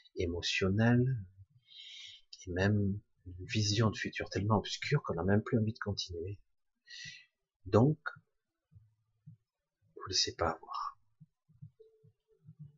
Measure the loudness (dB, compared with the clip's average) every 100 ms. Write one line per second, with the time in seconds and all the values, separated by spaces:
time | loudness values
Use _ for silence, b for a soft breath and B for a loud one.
0 | B -4 -2 -2 -2 0 2 4 6 6
1 | 4 0 -6 -16 -20 _ B B B B
2 | B B B -18 -6 2 4 4 2 -2
3 | -8 _ -18 -14 -4 0 0 4 2 2
4 | -6 -6 -4 -2 2 2 0 -6 -2 -2
5 | 0 -2 2 2 2 0 0 -2 -6 -6
6 | -6 -8 -8 -10 -14 _ _ _ _ B
7 | B B B _ _ _ 2 6 6 2
8 | -6 -14 _ _ _ _ _ -20 _ _
9 | _ _ -20 -20 _ _ _ _ _ -16
10 | -6 -2 -2 -2 -2 -2 -8 -8 -8 -10
11 | _ _ -20 _ _ _ -20 _ -20 _
12 | -20 _ _ _ -20 -20 -20